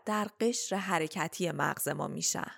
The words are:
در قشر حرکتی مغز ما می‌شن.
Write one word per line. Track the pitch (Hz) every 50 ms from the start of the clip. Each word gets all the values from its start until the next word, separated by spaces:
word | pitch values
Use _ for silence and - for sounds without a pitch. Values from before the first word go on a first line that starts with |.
| -
در | - 214 214 208 208 - _
قشر | 220 233 254 - - - 190
حرکتی | 196 190 190 185 160 160 156 - 185 156 160 - - 185 165
مغز | 151 147 143 147 143 - - 147
ما | 143 147 143 143
می‌شن. | 143 131 - - - - - - -